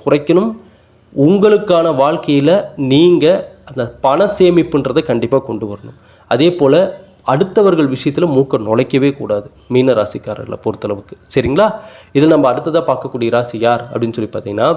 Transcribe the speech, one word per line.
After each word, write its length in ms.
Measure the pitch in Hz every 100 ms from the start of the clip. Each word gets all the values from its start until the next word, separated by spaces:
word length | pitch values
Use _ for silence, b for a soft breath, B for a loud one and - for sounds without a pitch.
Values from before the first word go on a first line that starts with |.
குறைக்கணும். 520 | - 151 - 170 220 220 b b b b _ -
உங்களுக்கான 720 | 139 202 208 208 208 170 165
வாழ்க்கையில 760 | 143 139 165 - 143 143 190 208 -
நீங்க 720 | 135 139 175 175 147 190 190 -
அந்த 220 | - - 120 -
பண 280 | 135 147 202 202
சேமிப்புன்றதை 640 | 180 175 165 147 131 160
கண்டிப்பா 360 | 156 120 113 131
கொண்டு 280 | 127 113 107
வரணும். 280 | 101 120 - b b b
அதே 260 | 123 160
போல 480 | 175 139 151 190 - - _ -
அடுத்தவர்கள் 600 | 135 - - 202 170 143
விஷயத்துல 380 | 131 - 143 175
மூக்க 320 | 131 135 135
நுழைக்கவே 580 | 107 113 131 135 139 139
கூடாது 340 | 110 104 104 _ -
மீன 200 | 127 131
ராசிக்காரர்களை 640 | 117 104 - - 107 110 110
பொறுத்தளவுக்கு. 560 | - 104 107 101 - - -
சரிங்களா? 400 | - 117 139 214 214 B B B
இதில் 160 | 139 156
நம்ம 240 | 156 135
அடுத்ததா 300 | 123 165 160 165
பார்க்கக்கூடிய 440 | 127 135 127 117
ராசி 280 | 117 120 113
யார் 300 | 117 120 -
அப்படின்னு 200 | 120 117
சொல்லி 180 | 113 110
பார்த்தீங்கன்னா, 460 | 107 104 104 123